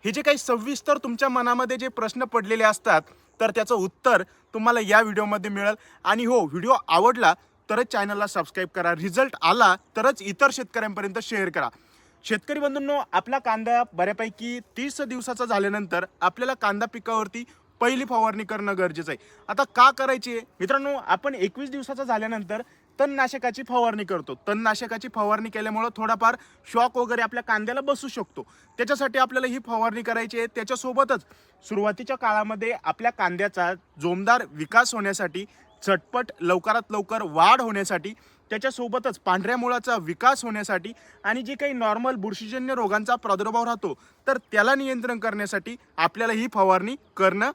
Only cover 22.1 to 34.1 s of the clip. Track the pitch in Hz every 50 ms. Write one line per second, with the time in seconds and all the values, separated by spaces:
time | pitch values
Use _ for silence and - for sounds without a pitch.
22.1 | 240 214 214 220 226 220 202 170 208 220 240 _ _ _ _ _ _ _ 269 285
23.1 | 277 269 269 254 277 269 - 247 226 - 269 - 247 247 233 233 220 208 208 170
24.1 | 190 170 143 - 135 - _ - 202 214 226 220 214 214 247 226 226 226 - 262
25.1 | - 226 208 208 214 220 220 226 - 220 214 220 214 214 226 240 226 - 220 220
26.1 | 226 202 220 226 240 - - _ _ _ _ - - 233 233 247 - 254 247 220
27.1 | 233 240 233 220 233 240 233 - 226 214 214 214 247 269 277 277 285 - - 277
28.1 | - 247 202 _ _ - 131 _ _ _ _ _ _ - 147 214 285 226 269 269
29.1 | 220 269 262 254 254 262 262 254 240 269 226 - 233 226 226 233 208 226 226 226
30.1 | 226 226 226 220 - 233 226 233 _ 240 220 202 262 247 - 262 254 254 269 233
31.1 | 269 220 - _ - _ _ _ _ _ _ - 220 196 202 214 202 - 254 -
32.1 | 269 254 - 226 214 214 214 214 220 208 214 226 233 - - - 156 _ 220 240
33.1 | 240 - 208 175 175 175 202 202 - 190 175 175 185 180 _ _ _ - 143 175